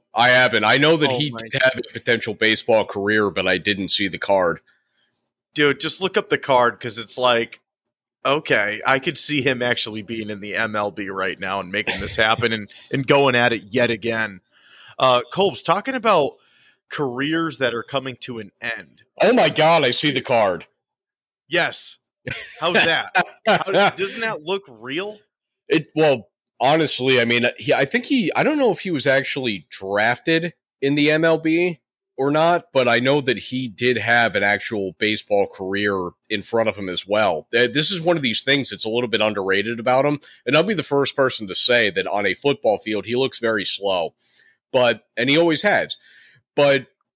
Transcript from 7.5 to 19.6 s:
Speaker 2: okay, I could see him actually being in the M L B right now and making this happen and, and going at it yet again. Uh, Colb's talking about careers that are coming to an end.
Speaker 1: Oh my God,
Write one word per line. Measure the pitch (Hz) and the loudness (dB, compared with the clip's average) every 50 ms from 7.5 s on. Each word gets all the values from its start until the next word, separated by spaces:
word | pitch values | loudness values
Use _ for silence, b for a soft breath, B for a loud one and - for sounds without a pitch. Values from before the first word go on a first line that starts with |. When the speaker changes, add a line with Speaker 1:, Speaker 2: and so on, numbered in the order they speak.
| - - _ _ _ _ _ _ _ _ _ _ _ _ - | -8 -20 _ _ _ _ _ _ _ _ _ _ _ _ -2
Speaker 2:
okay, | 135 139 156 151 - 139 110 101 104 107 110 - | -2 -2 -2 0 0 0 0 0 0 -4 -4 0
I | 123 135 135 | 0 0 2
could | 135 175 147 | 0 -2 -4
see | - - - 151 143 | -4 -4 -2 -2 0
him | 120 139 131 120 123 | 0 0 0 0 0
actually | 123 120 - - 113 107 110 101 | -2 0 -2 -2 -6 -6 -10 -10
being | 90 117 113 107 104 | -8 -8 -8 -8 -8
in | 107 101 | -10 -10
the | 98 104 92 | -10 -6 -4
M | 95 113 110 107 | -4 -4 -2 -2
L | 107 104 104 | -2 -4 -4
B | 87 104 101 95 | -4 -6 -8 -8
right | 95 95 95 95 82 - | -6 -4 -4 -4 -4 -6
now | 95 92 95 98 | -6 -6 -6 -6
and | 92 90 | -6 -4
making | 98 104 104 - - 95 | -6 -4 -4 -4 -6 -6
this | 101 107 - | -4 -4 0
happen | - 110 110 113 113 120 117 113 | 2 2 2 2 2 0 -2 -2
and, | 110 101 - B B B B | -2 -6 -10 B B B B
and | - 135 135 | -4 -2 2
going | 131 147 139 139 135 123 | 4 4 4 4 4 4
at | 120 120 123 | 4 2 2
it | 117 104 98 101 | 0 -2 -6 -4
yet | 98 123 120 120 | -2 0 0 0
again. | 117 101 90 113 113 113 110 104 98 90 _ B B B B B B B B B B B | 0 -4 -4 -4 -4 -4 -4 -6 -8 -14 _ B B B B B B B B B B B
Uh, | 131 131 123 123 117 - - | 2 2 2 2 0 -2 -2
Colb's | 180 196 190 131 - - | 0 0 0 -2 -4 -2
talking | - 165 196 - 269 262 | -2 -2 0 -2 -4 -6
about | 254 202 226 202 165 143 120 - b b b b b b b b b b - | -2 0 2 2 2 2 0 -4 b b b b b b b b b b -12
careers | - - 147 131 120 127 139 151 160 165 165 160 131 | -6 -6 -4 -4 -4 -4 -4 -2 -2 -2 -4 -4 -4
that | 117 135 120 113 | -2 -2 -2 -2
are | 117 110 | -4 -8
coming | - - 135 131 131 123 | -6 -6 -6 -6 -6 -12
to | - - - 123 113 | -12 -12 -12 -12 -12
an | 104 92 _ - | -12 -14 _ -12
end. | 113 120 113 107 95 69 _ _ _ _ _ - | -10 -10 -10 -10 -12 _ _ _ _ _ _ 0
Speaker 1:
Oh | - - 254 | 2 2 4
my | 233 175 156 | 4 2 2
God, | - - | 2 2